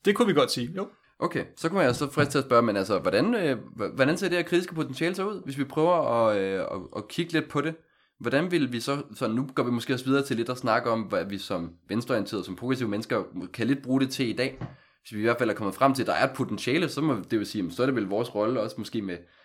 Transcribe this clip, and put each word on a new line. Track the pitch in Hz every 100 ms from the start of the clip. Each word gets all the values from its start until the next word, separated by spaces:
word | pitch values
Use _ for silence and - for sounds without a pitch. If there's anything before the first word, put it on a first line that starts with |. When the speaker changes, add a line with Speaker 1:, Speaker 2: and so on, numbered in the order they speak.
Speaker 1:
Det | 202 202
kunne | 226
vi |
godt | 147 123
sige, | - 123 190
jo. | - - _ _
Speaker 2:
Okay, | 165 - - -
så | 165
kommer | 190
jeg | 135 123
så | 143
frisk | - 143
til | 143
at |
spørge, | 135 117
men | 117 101
altså, | 95 95
hvordan, | 95 98 185
øh, | 240 160 117
h-, | - - 101
hvordan | - 135 170
ser | 190
det | 175
her |
kritiske | 170 175 175
potentiale | 160 135 131 160
så | 185 196
ud, | 202
hvis | - 135
vi |
prøver | 135 156 165
at, | 175 123 117 110 104
øh, | 95 95
at, | - 95 - -
at | 104
kigge | - 170
lidt | 156 -
på | 143
det? | 156 160 _ _ _ _
Hvordan | 117 139 180
vil | 170 127
vi | 120
så, | 139 143 139
så | 104 120
nu | 117 135
går | -
vi | 123
måske | 120 117
også | 123
videre | 127 139
til | 139 117
lidt | 117
at | 127
snakke | 120 117 120
om, | 113
hvad | 98 95
vi | 95 98
som | - 92 82 - -
venstreorienterede, | 107 120 117 98 104
som | 87 90
progressive | 123 131 113
mennesker | 101 113 113 - 87 90
kan | - 113
lidt | 139
bruge | 127 135
det | 127
til | 127 120
i |
dag. | 110 131 - - - _ _
Hvis | -
vi | 107
i |
hvert | 113 120
fald | 117
er |
kommet | 104 101
frem | - 139
til, | 131
at | 104
der |
er | 80 135
et | -
potentiale, | 127 104 - 151 160
så | -
må | 156 113 -
det | 110
jo |
sige, | 101 107 85
så | -
er | 131
det |
vel | 123
vores | 95 104 120
rolle | 104 107 127
også | 110 -
måske | 104 113
med | 98 87 - _